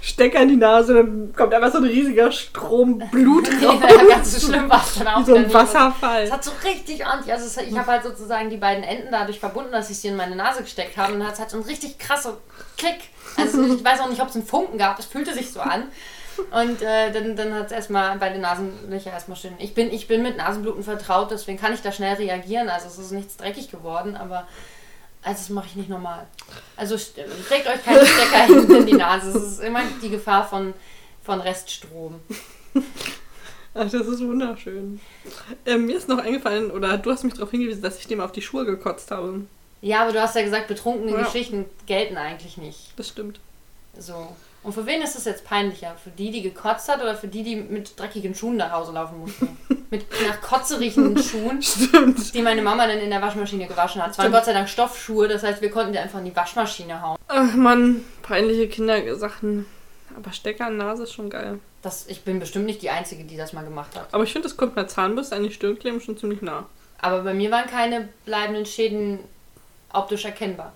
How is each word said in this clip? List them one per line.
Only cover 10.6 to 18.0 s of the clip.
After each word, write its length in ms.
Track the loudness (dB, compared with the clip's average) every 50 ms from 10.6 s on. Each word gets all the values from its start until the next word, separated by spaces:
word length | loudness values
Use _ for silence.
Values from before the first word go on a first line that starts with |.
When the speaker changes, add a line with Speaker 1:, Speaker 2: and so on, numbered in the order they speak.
Speaker 2:
gesteckt 340 | -8 -10 -8 -10 -10 -8 -4
habe. 180 | -2 -2 -2 -2
Und 80 | -4
es 160 | -4 -6 -6 -8
hat 120 | -10 -8
so 60 | -8
einen 100 | -8 -8
richtig 320 | -8 -8 -8 -8 -10 -10 -14
krassen 340 | -4 -2 -2 -2 -2 -6 -10 -12 -16 -20 -20 -20 -20 -16 -12
Klick. 220 | -6 -4 -4 -4 -6 -12 -20 -20 -20 -20 -8 -2
Also 260 | 0 0 2 4 4
ich 220 | 4 4 2 2 4
weiß 160 | 2 2 2
auch 80 | 2 -4
nicht, 120 | -2 -4
ob's 140 | -4 -4 -4
einen 120 | -8 -6
Funken 320 | -2 -2 -2 -2 -2 -2 0
gab. 200 | 0 0 0 -2
Es 80 | -10
fühlte 260 | -10 -8 -8 -6 -6
sich 200 | -6 -8 -8 -10
so 80 | -10 -8
an. 240 | -4 -4 -4 -4 -6 -10 -14 -18 -18 -18 -18 -16 -16 -12 -10 -10 -10 -4
Und, 300 | -2 0 0 0 -2 -4
äh, 280 | -2 0 2 2 0 0
dann, 240 | -2 -4 -4 -4 -4
dann 180 | -4 -6 -4 -4
hat's 180 | -6 -8 -6
erstmal 440 | -8 -10 -8 -2 0 0